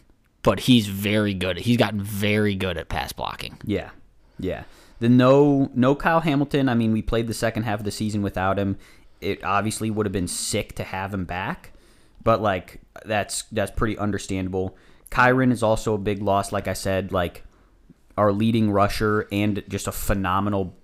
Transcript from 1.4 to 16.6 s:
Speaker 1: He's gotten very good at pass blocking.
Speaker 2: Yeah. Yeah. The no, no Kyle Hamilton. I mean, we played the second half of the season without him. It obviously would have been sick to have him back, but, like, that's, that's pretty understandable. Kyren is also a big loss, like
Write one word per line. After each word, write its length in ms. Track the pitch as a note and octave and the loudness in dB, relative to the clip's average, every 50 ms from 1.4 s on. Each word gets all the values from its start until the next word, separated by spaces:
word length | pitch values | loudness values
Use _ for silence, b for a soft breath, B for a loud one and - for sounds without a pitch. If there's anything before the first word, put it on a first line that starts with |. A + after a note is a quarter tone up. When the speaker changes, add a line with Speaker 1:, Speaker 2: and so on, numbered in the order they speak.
| F#2 F#2 F2 F2 | -2 -4 -4 -2
Speaker 1:
He's 180 | G2 A#2 A#2+ | 0 2 2
gotten 260 | A#2 A#2 G#2 G#2+ G2+ | 2 2 2 0 -4
very 520 | G2 G#2 G#2 G2 G#2+ G#2 G#2 G#2+ G#2+ G#2 G2 | -4 -4 -4 -2 0 2 2 2 2 0 0
good 220 | F#2 F#2+ F2+ E2+ D#2+ | -2 -2 -4 -4 -6
at 100 | - - | -6 -6
pass 240 | - D2+ - - | -6 -6 -6 -6
blocking. 460 | - - A#1 - - - - - - - - | -8 -10 -10 -10 -10 -10 -12 -14 -14 -10 -6
Speaker 2:
Yeah. 260 | G#2 G2 E2+ - - - - - _ _ _ _ _ _ - | -4 -4 -4 -6 -8 -16 -20 -20 _ _ _ _ _ _ -8
Yeah. 260 | - F2+ D2 A1 - b b b b b b - | -8 -6 -6 -8 -10 b b b b b b 0
The 80 | A#2 A#2 | 2 4
no, 640 | B2 B2+ B2+ C3 C#3 C#3+ D3 D3 C#3+ C#3 C#3 - - | 6 8 8 8 8 8 6 6 4 2 0 0 2
no 200 | B2 B2 C3 C#3+ | 2 4 4 2
Kyle 260 | - - F3 E3 D#3+ | 2 2 2 2 2
Hamilton. 480 | D#3 E3 C#3 C#3+ C#3+ C#3 - C#3+ C3+ C3 | 2 2 0 0 0 0 0 0 2 2
I 60 | A#2+ | 2
mean, 180 | A#2 A2+ A2 | 2 2 2
we 100 | A2 G#2+ | 0 0
played 240 | G#2 - A#2 A#2 A#2 | 0 -2 -2 -2 -2
the 80 | A2+ G#2+ | -4 -4
second 280 | - A#2 A2+ - A2 A2+ | -2 -2 -2 -2 -2 -4
half 140 | A#2 G#2 G#2+ | -4 -4 -4
of 60 | G#2 | -6
the 60 | G2+ | -6
season 320 | - - A2+ G#2 G#2+ G#2 | -6 -4 -4 -4 -2 -2
without 360 | G2+ G2 - F2+ F#2 F#2+ G2 G2+ | -2 -2 -2 -2 -2 0 0 0
him. 180 | G2 G2 F#2+ b b b b b b b - _ | -2 -2 -4 b b b b b b b -18 _
It 240 | E2 G2 F#2+ - - | -6 -6 -6 -4 -4
obviously 460 | F2 G2 G2+ G2+ A2 - - A2 A2 | -2 0 0 0 -2 -4 -4 -4 -4
would 160 | G#2 G#2+ G#2 | -2 -2 -2
have 60 | G2 | -2
been 160 | F#2+ G2 F2+ F2+ | -2 -2 -4 -4
sick 460 | - - - - - G#2 G2+ - - | -4 -6 -6 -4 -4 -4 -4 -6 -10
to 80 | - F#2+ | -12 -10
have 280 | - - F#2 G2 F#2+ | -8 -8 -8 -8 -6
him 120 | G#2 F#2+ F2+ | -6 -6 -6
back, 460 | E2 F2 F2+ G2 B2+ F3+ - - - b b b b b b b b b b - | -6 -6 -6 -6 -8 -8 -10 -14 -20 b b b b b b b b b b 0
but, 160 | A#2 A2+ F#2+ | 2 2 2
like, 400 | G#2+ G#2 F#2+ F#2 - - - - - _ - - - | 2 0 -2 -2 -6 -10 -18 -20 -20 _ -20 -16 -8
that's, 380 | G2+ G#2+ G#2 F#2+ - - - - - | -4 -2 -2 -2 -4 -6 -8 -10 -6
that's 180 | A2 G#2+ G2 - | -4 -4 -4 -2
pretty 280 | - - - A2 G2+ - | -2 -2 -2 -2 -2 -2
understandable. 800 | G#2 G#2 G2 F#2+ - - G2 F#2+ F#2 F#2 F#2+ F#2 F#2 F#2 b b b b b b b - | -4 -4 -4 -4 -6 -6 -6 -4 -4 -4 -4 -4 -4 -4 b b b b b b b -4
Kyren 420 | - B2+ B2 B2+ B2+ C3 C3 B2+ | 0 4 4 4 4 4 4 2
is 100 | A#2+ G#2 | 2 2
also 320 | A2 G#2+ A2 A2+ - A#2 G#2+ | 2 2 2 0 0 -2 -2
a 40 | G2+ | -2
big 240 | F#2+ G#2 G#2 G2+ | -2 -2 -4 -2
loss, 300 | G#2 G2 G2 G2 G2 - | 0 0 0 0 0 -2
like 160 | G#2 G2 | -4 -4